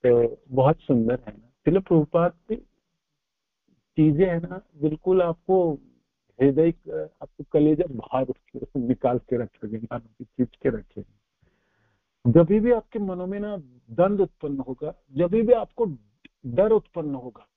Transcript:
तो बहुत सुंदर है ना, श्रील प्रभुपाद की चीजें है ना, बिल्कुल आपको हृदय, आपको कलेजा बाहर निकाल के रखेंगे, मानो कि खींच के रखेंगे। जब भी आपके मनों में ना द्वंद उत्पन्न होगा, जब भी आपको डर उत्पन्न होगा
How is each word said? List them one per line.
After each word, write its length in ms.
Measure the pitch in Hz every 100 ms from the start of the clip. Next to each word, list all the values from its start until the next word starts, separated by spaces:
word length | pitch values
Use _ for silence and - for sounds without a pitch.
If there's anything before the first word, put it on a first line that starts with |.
तो 380 | 127 120 117 - _
बहुत 300 | 131 131 165
सुंदर 400 | - 127 113 123
है 180 | - 104
ना, 100 | _
श्रील 320 | _ - 180
प्रभुपाद 520 | 190 170 147 170 170
की 240 | - _ 226 _ _ _ _ _ _ _ _ _ _ _ _ _ -
चीजें 300 | 156 147 185
है 120 | 170
ना, 220 | 170 185 - 151
बिल्कुल 460 | 151 156 185 185
आपको 520 | 175 170 - 190 170 143 _ _ _ _ _ _
हृदय, 280 | 135 135 165 165 160 156 156 _
आपको 220 | 147 _
कलेजा 400 | - 156 151 151 175
बाहर 400 | 123 - 131 131 - _ - 120 139
निकाल 420 | 120 120 127 123
के 180 | - 120
रखेंगे, 400 | 113 _ 107 110
मानो 320 | 113 117 113 _
कि 80 | 123
खींच 300 | - 123 _
के 140 | 135
रखेंगे। 1600 | 113 - - 98 _ _ _ _ _ _ _ _ _ _ _ 123
जब 140 | 117 170
भी 260 | 208 226
आपके 280 | 233 220 226
मनों 280 | 196 180 185
में 120 | 202
ना 180 | 208 202
द्वंद 640 | 135 123 _ 113 185 202
उत्पन्न 380 | 185 _ 151 139
होगा, 340 | 127 131 151 - _
जब 200 | 135 175
भी 220 | 220 226
आपको 320 | 240 202 - 226 131 _ _ - _ 135
डर 260 | 120 208
उत्पन्न 440 | 214 - - 151 135
होगा 320 | 123 107 _